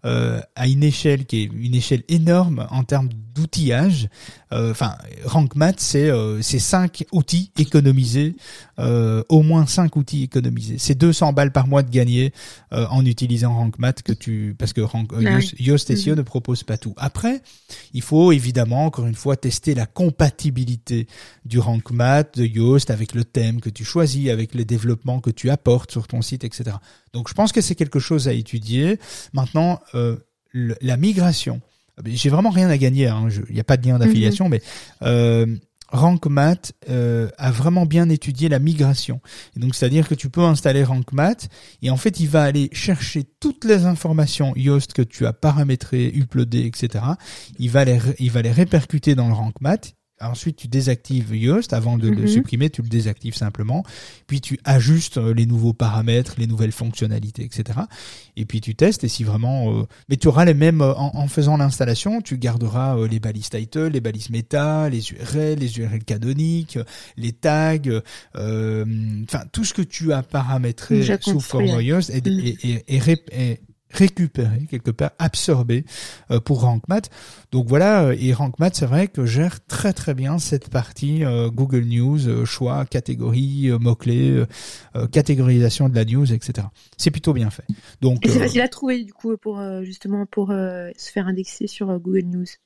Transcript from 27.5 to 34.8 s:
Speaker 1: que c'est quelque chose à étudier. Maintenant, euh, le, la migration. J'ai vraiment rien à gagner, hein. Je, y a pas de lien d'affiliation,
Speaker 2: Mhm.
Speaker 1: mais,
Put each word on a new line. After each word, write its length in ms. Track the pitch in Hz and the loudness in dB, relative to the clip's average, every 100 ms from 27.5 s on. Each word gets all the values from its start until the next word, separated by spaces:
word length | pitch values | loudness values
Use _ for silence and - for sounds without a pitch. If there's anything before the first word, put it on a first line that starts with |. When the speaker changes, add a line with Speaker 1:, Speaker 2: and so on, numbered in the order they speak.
Speaker 1:
que 80 | 233 | 2
c'est 140 | - | 0
quelque 240 | 175 147 143 | -2 0 -2
chose 300 | - 156 131 | 0 0 0
à 40 | |
étudier. 680 | 117 113 117 107 123 160 208 - - - | -2 -4 -8 -2 0 0 0 -6 -18 -6
Maintenant, 480 | 139 127 156 170 139 - 123 | -4 0 2 0 -2 -6 -2
euh, 200 | 120 113 _ _ _ | -2 -4 _ _ _
le, 240 | 127 117 113 | -6 -4 -4
la 160 | 127 123 | -2 2
migration. 640 | 190 190 175 151 - 120 - _ _ - | 2 4 2 2 -4 -8 -12 _ _ -14
J'ai 240 | 110 120 139 | -8 -2 2
vraiment 220 | 151 220 | 4 4
rien 180 | 180 185 | 4 4
à 60 | 143 | 4
gagner, 300 | 131 135 127 | 4 4 2
hein. 220 | 110 113 | 2 0
Je, 140 | 101 - | -2 -4
y 80 | 107 | -4
a 40 | |
pas 120 | 110 131 | 2 2
de 100 | 123 | 4
lien 120 | 123 | 4
d'affiliation, 480 | 113 107 107 202 185 | 4 6 4 2 0
Speaker 2:
Mhm. 40 | |
Speaker 1:
mais, 120 | 113 - - | 0 -4 -20